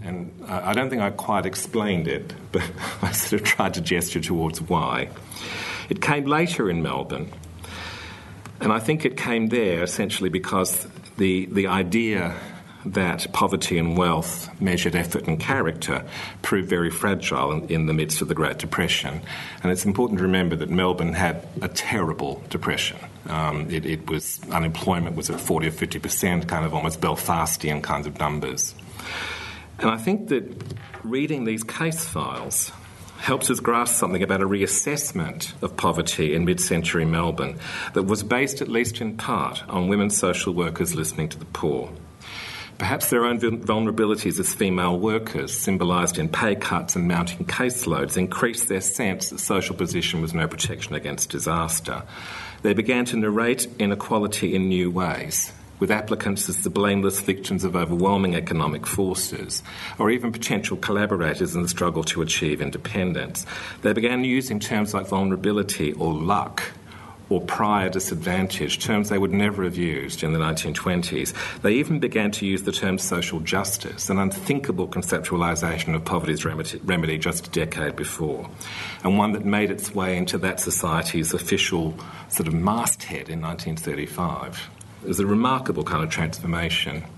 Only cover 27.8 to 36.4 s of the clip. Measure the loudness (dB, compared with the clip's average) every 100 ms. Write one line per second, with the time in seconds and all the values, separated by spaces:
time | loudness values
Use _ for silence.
27.8 | -2 -4 -4 -2 -2 0 -4 -2 -4 -4
28.8 | -16 -14 -10 -8 -8 -8 -10 -14 -16 0
29.8 | 0 2 2 0 2 0 0 -10 -10 -10
30.8 | -12 -10 -4 -2 0 0 -2 -2 -4 -2
31.8 | -2 -2 -4 -4 -4 -6 -4 -2 -2 -6
32.8 | -18 -18 -18 -6 0 0 2 2 4 2
33.8 | 2 2 2 2 2 4 4 4 2 2
34.8 | 0 -2 -2 -2 -2 -4 -8 -4 -4 0
35.8 | 2 2 0 2 2 4